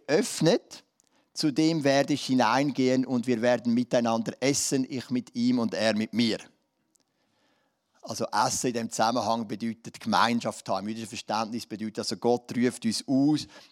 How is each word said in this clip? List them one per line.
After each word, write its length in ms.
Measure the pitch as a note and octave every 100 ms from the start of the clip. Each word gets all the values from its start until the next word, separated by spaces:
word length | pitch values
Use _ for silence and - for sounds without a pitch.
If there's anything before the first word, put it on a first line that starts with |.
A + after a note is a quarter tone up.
| -
öffnet, 800 | D#3 A#3+ - D#3+ B3+ - - _ _ _ _ _
zu 180 | - D#3
dem 320 | B2+ D#3+ E3
werde 300 | C#3 C3+ C3+
ich 140 | C#3+ -
hineingehen 800 | C3 A2 B2+ C#3+ B2+ B2+ B2+ B2+
und 200 | B2 A2+
wir 140 | A#2
werden 320 | A#2+ A#2+ A#2+
miteinander 640 | A#2 B2 B2+ A#2 A2+ A2 -
essen, 480 | C3 C#3+ - C#3 C3
ich 220 | C3 -
mit 260 | B2 -
ihm 240 | A#2+ A#2+ B2
und 140 | A2+
er 240 | E2+ A2 G#2+
mit 160 | A2
mir.“ 260 | G#2+ A#2 F#2 - _ _ _ _ _ _ _ _ _ _ _ _ _ _ _
Also 240 | - A2 A2+
Essen 400 | G#2 B2 - C3
in 80 |
dem 160 | A#2 A2+
Zusammenhang 580 | - A2+ B2 G#2+ A2+ G#2+
bedeutet 500 | G#2+ A2+ A2 - -
Gemeinschaft 680 | A#2 F#2+ A2 A#2 A2+ - -
haben. 120 | F#2+
Im 80 | G#2
jüdischen 200 | A2+ A2
Verständnis 560 | G#2 - G#2+ A2+ A#2
bedeutet 360 | - G#2 A2 G#2+
also, 180 | - G#2
Gott 360 | A#2+ A#2+ -
ruft 300 | A#2+ B2 A#2+
uns 180 | A2+ G#2+ -
aus, 380 | C3 C#3+ D3+ - - -